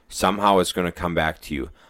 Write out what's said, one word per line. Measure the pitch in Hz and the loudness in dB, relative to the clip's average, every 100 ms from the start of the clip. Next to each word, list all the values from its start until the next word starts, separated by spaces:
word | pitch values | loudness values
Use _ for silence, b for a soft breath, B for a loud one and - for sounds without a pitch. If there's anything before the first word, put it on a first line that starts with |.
| _ | _
Somehow | - - 98 101 98 | -2 0 2 4 4
it's | 90 | 2
gonna | - 87 | 0 -4
come | - 90 | -4 -4
back | 82 80 - | 0 -2 -4
to | - | -8
you. | 71 65 b b | -8 -8 b b